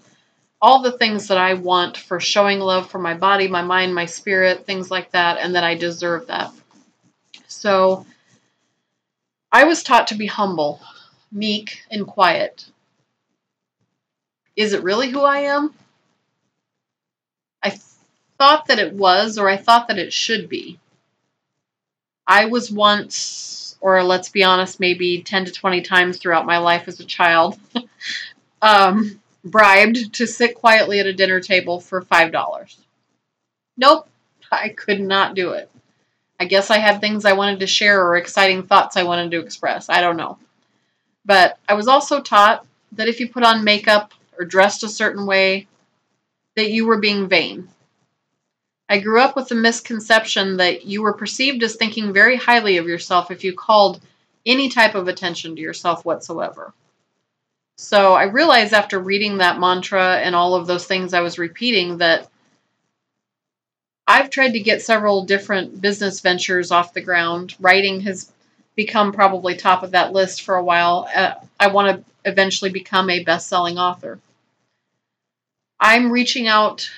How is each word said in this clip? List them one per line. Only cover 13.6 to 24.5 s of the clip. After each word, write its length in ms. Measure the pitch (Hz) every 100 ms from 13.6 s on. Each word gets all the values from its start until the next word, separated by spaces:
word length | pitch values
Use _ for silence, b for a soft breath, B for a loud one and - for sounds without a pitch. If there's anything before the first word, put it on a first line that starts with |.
| _ _ _ _ _ _ _ _ _
Is 180 | - 214
it 120 | 196
really 260 | 175 214 269
who 120 | 277
I 160 | 277 285
am? 360 | 285 285 302 _ _ _ _ _ _ _ _ _ _ _ _ _ _ _ _ _ _ _
I 160 | 196 - _ _ _ _ _ -
thought 300 | 269 302 302
that 100 | 226
it 140 | 175
was, 440 | 196 185 185 220 214
or 120 | 196
I 80 | 196
thought 320 | 233 233 233
that 100 | 196
it 140 | 165
should 360 | - - 220 170
be. 300 | - - 175 _ _ _ _ _ _ _ _ _ _ _ _ _ _
I 200 | - 196
was 260 | 220 240 214
once, 1080 | 208 208 208 - - - - - - - -
or 200 | 190 190
let's 240 | 180 185 -
be 160 | 202
honest, 340 | 185